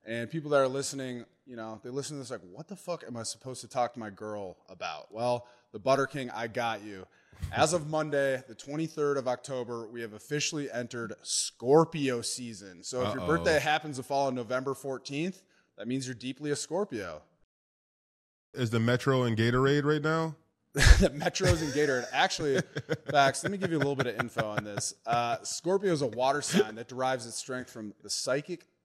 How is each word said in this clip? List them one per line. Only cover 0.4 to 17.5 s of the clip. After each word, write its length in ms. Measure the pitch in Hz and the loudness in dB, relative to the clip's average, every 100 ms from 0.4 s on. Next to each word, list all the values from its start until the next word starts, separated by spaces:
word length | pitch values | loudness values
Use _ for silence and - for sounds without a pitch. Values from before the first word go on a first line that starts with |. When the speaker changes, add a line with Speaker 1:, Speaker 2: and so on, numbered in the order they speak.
| 147 | 2
Speaker 1:
that 40 | 143 | 4
are 100 | 135 | 4
listening, 580 | 135 135 139 131 123 117 _ | 0 -4 -6 -8 -10 -14 _
you 100 | - | -18
know, 260 | 117 110 110 | -12 -12 -12
they 60 | 123 | -8
listen 260 | 135 135 147 | -8 -8 -10
to 40 | |
this 100 | 120 | -10
like, 100 | 113 90 | -12 -12
"What 160 | 98 160 | -18 -16
the 80 | 190 | -14
fuck 280 | - 170 - | -8 -8 -8
am 80 | 120 | -8
I 60 | |
supposed 360 | 110 - 131 127 | -8 -10 -12 -12
to 80 | 117 | -6
talk 240 | 127 120 | 0 0
to 60 | 120 | -2
my 100 | 107 | -12
girl 480 | 92 107 104 95 82 - | -10 -10 -8 -10 -14 -20
about?" 420 | 92 90 76 - | -10 -8 -8 -12
Well, 340 | 110 123 120 - - _ | -4 0 -2 -4 -20 _
the 60 | 110 | -4
Butter 280 | 127 135 135 | 2 2 2
King, 240 | 147 123 | -4 -8
I 160 | 110 117 | -6 -4
got 360 | 110 117 110 | -2 -2 -4
you. 240 | 104 95 92 _ _ - - | -8 -12 -16 _ _ -10 -6
As 220 | 113 156 | 2 4
of 160 | 175 151 | 2 0
Monday, 520 | 156 156 143 139 127 - | -4 0 2 2 0 -6
the 60 | |
twenty-third 640 | 110 - 151 160 156 147 139 | -18 -8 -4 -4 0 0 0
of 100 | 127 | 0
October, 580 | 123 - 131 120 117 110 | -4 -4 -6 -4 -6 -8
we 140 | 120 | -8
have 140 | 113 | -10
officially 560 | 104 - 147 - 156 143 | -10 -4 -2 -2 -2 -4
entered 400 | 120 120 120 113 - | -4 -6 -6 -8 -10
Scorpio 1000 | - - - _ 120 151 165 165 135 120 | -4 -4 -4 _ 8 8 8 2 0 0
season. 600 | 113 - 120 101 98 87 | -4 -6 -8 -12 -14 -14
So 180 | - 127 | -6 -2
if 100 | 127 | 0
your 100 | - | 0
Speaker 2:
Uh-oh. 20 | - | 0
Speaker 1:
birthday 340 | 165 170 151 | 2 4 4
happens 380 | 147 156 156 131 | 4 0 -2 -10
to 40 | |
fall 260 | 127 139 139 | -2 0 0
on 60 | |
November 380 | 127 113 127 135 | -2 -2 -2 -2
fourteenth, 680 | 131 139 127 - 143 175 - _ _ _ - | -4 -6 -8 -6 -4 -4 -6 _ _ _ -12
that 100 | 110 | -4
means 180 | 131 127 | -4 -4
you're 80 | |
deeply 380 | 117 127 131 147 | -8 -8 -6 -4
a 40 | 143 | -4
Scorpio. 640 | - 165 208 113 92 76 _ _ _ | -2 -4 -4 -6 -8 -10 _ _ _